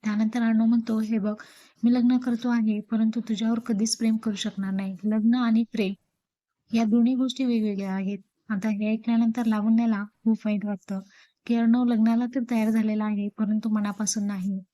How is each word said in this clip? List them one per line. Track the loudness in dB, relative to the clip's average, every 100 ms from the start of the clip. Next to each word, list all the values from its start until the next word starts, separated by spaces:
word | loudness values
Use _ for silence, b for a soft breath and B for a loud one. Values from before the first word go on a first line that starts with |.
त्यानंतर | -2 -2 -2 0
अर्णव | 0 2 4
म्हणतो, | 2 2 -2
"हे | 0 -2
बघ, | -2 -6 B B B B
मी | 2
लग्न | 4 4 2
करतो | 0 -2 0
आहे, | 0 0 -2 -2
परंतु | 0 0 0 -4
तुझ्यावर | -2 0 -2 -2
कधीच | -2 -2 -2
प्रेम | 0 0
करू | -2 -6
शकणार | -6 -6 -6
नाही. | -4 -6 -6 -2
लग्न | 0 2 2
आणि | 2 2 0
प्रेम | -2 -2 -4 _ _ _ _ _ _ _
या | -2 2
दोन्ही | 4 2 2
गोष्टी | -2 -2 -2
वेगवेगळ्या | 0 0 -2 -4
आहेत." | -4 -4 -6 -10 _ _
आता | -4 -2
हे | -2 -2
ऐकल्यानंतर | -2 0 2 2 2 0
लावण्याला | 0 2 2 2 0 -4 _
खूप | 0 0 0
वाईट | -2 -2
वाटतं | -8 -6 -10 -10 b b _ -2
की | 0
अर्णव | 4 4 4
लग्नाला | 2 4 2 0 -4
तर | -2
तयार | 0 0
झालेला | 0 0 0 -2
आहे, | -2 -4 -4
परंतु | -2 0 0
मनापासून | 0 -2 -4 -4 -2 -4
नाही. | -4 -4 -6 -8